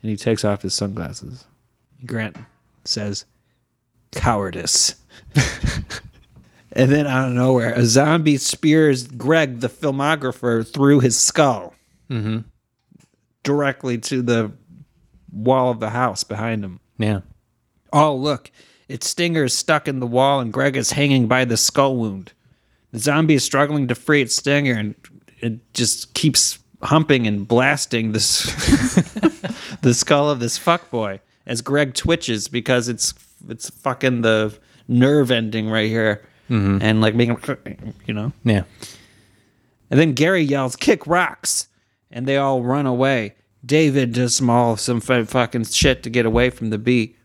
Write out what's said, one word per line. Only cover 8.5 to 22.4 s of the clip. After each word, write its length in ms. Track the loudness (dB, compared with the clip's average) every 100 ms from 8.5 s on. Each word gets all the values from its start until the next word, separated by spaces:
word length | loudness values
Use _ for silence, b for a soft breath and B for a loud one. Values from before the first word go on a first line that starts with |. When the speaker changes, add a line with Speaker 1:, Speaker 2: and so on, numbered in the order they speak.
| -2 2 4 4 2 -4
Speaker 1:
Greg, 540 | -8 0 2 2 -2
the 80 | -6
filmographer, 1000 | -4 -4 -2 -2 -2 -4 -4 -2 -2 -2
through 360 | 2 4 6
his 180 | 4 2
skull. 540 | 0 4 2 2 -6 _ _ _ _
Speaker 2:
Mm-hmm. 280 | -6 -4 -6 -8 _ _ _ _ _ _ _ _ _
Speaker 1:
Directly 540 | -4 0 0 -2 -4 -4
to 240 | -4 -4
the 320 | 0 0 0 -6 _ -20 -20 _ _ _ _
wall 360 | -4 0 2 2
of 120 | -2
the 80 | -4
house 340 | -2 -2 -2
behind 400 | -8 -6 -4 -4
him. 160 | -6 -14 _ _
Speaker 2:
Yeah. 220 | -2 -2 -6 -20 _ _ _ _ _
Speaker 1:
Oh, 240 | 2 2 2
look, 360 | -4 -4 -8 b b b b
its 220 | -10 -8
stinger 340 | -4 -2 0
is 100 | 0
stuck 360 | -2 0 0 0
in 100 | -6
the 80 | -2
wall 320 | 2 2 2
and 140 | -2
Greg 240 | -2 -2 0
is 160 | -4
hanging 340 | 0 2 4 4
by 160 | 2
the 140 | 2 0
skull 400 | 0 2 0 2
wound. 340 | -4 -6 -14 _